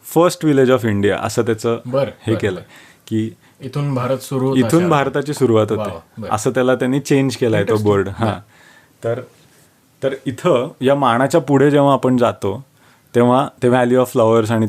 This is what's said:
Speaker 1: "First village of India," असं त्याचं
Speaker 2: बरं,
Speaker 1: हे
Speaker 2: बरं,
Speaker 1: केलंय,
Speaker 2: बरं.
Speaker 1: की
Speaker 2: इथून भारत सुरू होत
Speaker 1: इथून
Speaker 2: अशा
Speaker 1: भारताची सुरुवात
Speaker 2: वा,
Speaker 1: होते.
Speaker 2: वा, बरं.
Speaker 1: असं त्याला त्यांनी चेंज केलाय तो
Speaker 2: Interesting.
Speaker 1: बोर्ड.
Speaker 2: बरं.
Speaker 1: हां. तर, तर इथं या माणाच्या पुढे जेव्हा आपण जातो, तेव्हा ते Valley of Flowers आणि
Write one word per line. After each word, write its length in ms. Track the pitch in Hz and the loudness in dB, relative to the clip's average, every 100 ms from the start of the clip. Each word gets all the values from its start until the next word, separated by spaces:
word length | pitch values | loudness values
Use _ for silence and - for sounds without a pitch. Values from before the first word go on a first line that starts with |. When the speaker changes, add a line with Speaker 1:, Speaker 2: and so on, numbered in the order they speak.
| - 156 | -4 2
Speaker 1:
"First 320 | 175 - 160 | 2 2 0
village 280 | 135 127 127 | 2 4 2
of 120 | 110 | 0
India," 220 | 101 98 | 0 0
असं 280 | 95 110 123 | 0 -4 -2
त्याचं 380 | 113 113 117 117 127 | -2 -2 -2 -4 -4
Speaker 2:
बरं, 200 | 131 120 | -4 -4
Speaker 1:
हे 260 | - - | -6 -4
Speaker 2:
बरं, 100 | 110 | -2
Speaker 1:
केलंय, 140 | 104 90 | -2 -6
Speaker 2:
बरं. 520 | - - - _ - | -14 -20 -20 _ -6
Speaker 1:
की 240 | 110 110 - _ - | -4 -4 -10 _ -18
Speaker 2:
इथून 340 | 131 147 143 127 | -10 -6 -4 -4
भारत 220 | 131 131 | -4 -4
सुरू 300 | - 135 131 | -4 -4 0
होत 100 | 131 | 0
Speaker 1:
इथून 220 | 117 160 | 2 2
Speaker 2:
अशा 80 | 180 | 2
Speaker 1:
भारताची 460 | 151 135 143 139 | 0 0 -4 -4
सुरुवात 380 | 147 127 110 107 | 0 2 2 2
Speaker 2:
वा, 120 | 107 | -2
Speaker 1:
होते. 120 | 101 85 | -6 -10
Speaker 2:
वा, 40 | - - | -18 -12
बरं. 140 | 98 | -6
Speaker 1:
असं 200 | 107 135 | -2 -2
त्याला 240 | 123 127 123 | 0 0 0
त्यांनी 240 | 127 135 | 0 -2
चेंज 360 | - 139 135 117 | 0 0 0 -2
केलाय 280 | 120 107 | 0 0
तो 120 | 101 110 | 0 0
Speaker 2:
Interesting. 160 | 104 | 2
Speaker 1:
बोर्ड. 140 | 101 95 | 0 -2
Speaker 2:
बरं. 200 | 101 113 | -4 -4
Speaker 1:
हां. 140 | 95 - _ - - _ _ | -4 -12 _ -20 -20 _ _
तर, 180 | 113 117 - _ _ _ _ _ _ - | -6 -6 -10 _ _ _ _ _ _ -6
तर 100 | 135 131 - | -6 -6 -8
इथं 460 | 113 185 127 92 - | -4 0 0 -2 -2
या 140 | 123 143 | 0 2
माणाच्या 460 | 131 117 139 165 | 2 2 2 0
पुढे 300 | 143 139 147 | 2 4 4
जेव्हा 220 | 143 139 | 4 2
आपण 240 | 131 127 127 | 2 0 2
जातो, 480 | 117 101 101 113 - _ _ _ _ 120 | 0 -2 -6 -6 -12 _ _ _ _ 0
तेव्हा 320 | 123 127 143 - | 2 2 0 -2
ते 60 | 123 | 0
Valley 260 | 127 123 127 | 2 2 2
of 100 | 123 127 | 0 2
Flowers 340 | 113 113 110 | 2 2 2
आणि 160 | 113 | -2